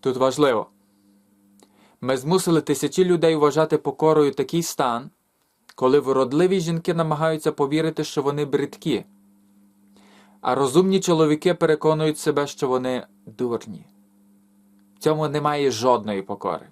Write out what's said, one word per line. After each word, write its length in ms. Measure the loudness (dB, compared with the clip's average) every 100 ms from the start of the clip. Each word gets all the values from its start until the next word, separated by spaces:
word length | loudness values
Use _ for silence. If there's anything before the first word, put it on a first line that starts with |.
Тут 160 | -4 0
важливо. 500 | 0 2 2 2 -2 _ _ _ _ _ _ _ _ _ _ _ _ _
Ми 160 | -4 -2
змусили 440 | 2 0 2 0
тисячі 440 | 2 -2 -2 0
людей 320 | 2 4 4 4
вважати 420 | 2 2 2 0
покорою 540 | -2 0 2 4 2
такий 300 | 0 -4 -2
стан, 480 | -4 -4 -2 -2 -8 _ _ _ _ _ _
коли 260 | -2 2 2
вродливі 600 | 2 0 0 2 2 0
жінки 340 | -2 -4 -2
намагаються 580 | -2 -2 -2 -2 -2 -4
повірити, 520 | -2 -2 0 -2 -4
що 180 | -6 -4
вони 220 | -2 -2
бридкі, 600 | -2 -2 -2 -6 -4 -4 -6 _ _ _ _ _ _ _ _ _ _ _ _ _
а 140 | -2
розумні 460 | 0 2 4 4 2
чоловіки 540 | 2 2 4 2 0
переконують 640 | 0 0 2 2 2 0 -2
себе, 280 | -2 -2 -2
що 220 | -4 -2
вони 380 | 0 0 -4 -8 _ -20
дурні. 580 | -8 -4 -4 -8 -18 -20 _ _ _ _ _ _ _ _ _ _ _
В 20 |
цьому 300 | -2 0 -2
немає 420 | -2 -2 0 -2
жодної 520 | 0 2 0 0 -6
покори. 440 | -6 -8 -6 -8 -10